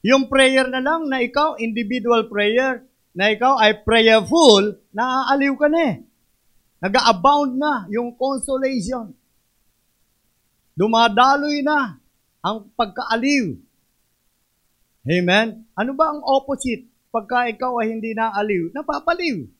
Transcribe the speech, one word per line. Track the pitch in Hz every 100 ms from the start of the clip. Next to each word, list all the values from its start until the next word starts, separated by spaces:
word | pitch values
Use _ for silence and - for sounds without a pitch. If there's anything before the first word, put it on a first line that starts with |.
Yung | - 269 269
prayer | 262 269 269 254
na | 262
lang | 262 320 311
na | 262
ikaw, | 254 269 302 -
individual | 226 220 208 247 226 233 226
prayer, | 202 208 226 269 254 _ _ _
na | 175 202
ikaw | 214 247 269
ay | 214 214
prayerful, | - 226 220 220 185 320 302 208 208 196 _ 202
naaaliw | 254 262 254 277 277 277
ka | 294
na | 330 311
eh. | 175 - _ _ _ _ _ _ _
Nag-a-abound | 185 202 226 196 214 294 285 254
na | 294 262 185
yung | 208 240 240
consolation. | 262 269 - 262 269 262 190 254 226 - _ _ _ _ _ _ _ _ _ _ _ _ _ _ _
Dumadaloy | - 202 226 233 202 254 285 294 294
na | 277 302 247 147 _ _ _ _
ang | 175 220 208
pagkaaliw. | _ 220 185 - 226 262 285 208 123 _ _ _ _ _ _ _ _ _ _ _ _ _ _
Amen? | 123 175 180 196 226 220 - -
Ano | 233
ba | 269 311
ang | 302
opposite | 277 269 269 269 254 233 - _ _
pagka | 226 220 247 240
ikaw | 220 254 247
ay | 220
hindi | 226 220 220
naaliw? | 226 202 214 196 170
Napapaliw. | 262 311 285 - 339 349 214 131 _